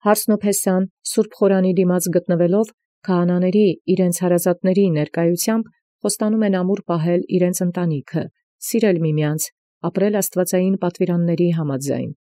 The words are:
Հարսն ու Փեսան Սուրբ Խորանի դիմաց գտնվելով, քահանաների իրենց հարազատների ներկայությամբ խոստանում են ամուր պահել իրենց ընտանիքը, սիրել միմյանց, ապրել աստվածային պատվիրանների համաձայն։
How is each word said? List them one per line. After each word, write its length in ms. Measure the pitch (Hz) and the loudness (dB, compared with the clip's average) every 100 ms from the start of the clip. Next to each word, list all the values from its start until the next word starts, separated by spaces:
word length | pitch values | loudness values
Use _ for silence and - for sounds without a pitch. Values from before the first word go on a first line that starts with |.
Հարսն 280 | 208 208 - | 2 0 0
ու 60 | 214 | 0
Փեսան 460 | 208 196 - 185 190 _ | 0 -2 0 0 -2 _
Սուրբ 280 | - - 214 | -6 -2 -2
Խորանի 400 | - 196 190 185 | 0 2 2 2
դիմաց 360 | 180 180 180 180 | 2 2 0 0
գտնվելով, 600 | 175 175 175 175 190 220 _ _ _ | -2 0 0 2 2 -2 _ _ _
քահանաների 600 | - 180 175 180 185 202 208 - - | -2 0 2 2 2 2 2 0 -2
իրենց 300 | 185 185 175 | 2 2 0
հարազատների 680 | 180 175 175 175 185 190 196 | 0 2 2 0 0 2 2
ներկայությամբ 840 | 156 151 - 170 175 - 226 220 _ _ _ | 2 -2 0 0 0 0 -2 -4 _ _ _
խոստանում 400 | 208 - 214 220 | -6 -2 -2 0
են 120 | 208 190 | 0 0
ամուր 260 | 180 202 | 0 -2
պահել 400 | - 170 160 175 - | -2 -2 0 0 0
իրենց 340 | 185 180 180 | 0 0 0
ընտանիքը, 640 | 180 175 175 147 - 165 - _ _ _ | -4 -2 -2 -4 -4 -6 -6 _ _ _
սիրել 360 | - 233 220 175 | -4 0 2 2
միմյանց, 500 | 160 156 151 156 - _ _ _ | 0 0 0 -2 -6 _ _ _
ապրել 300 | 170 - 196 208 | -6 -2 0 0
աստվածային 600 | 185 - 180 185 185 190 | -2 -2 0 0 0 0
պատվիրանների 720 | 175 - 180 175 170 165 175 | -2 -2 -2 0 0 2 2
համաձայն։ 600 | 165 151 135 139 127 123 - | 0 -2 -4 -4 -4 -6 -10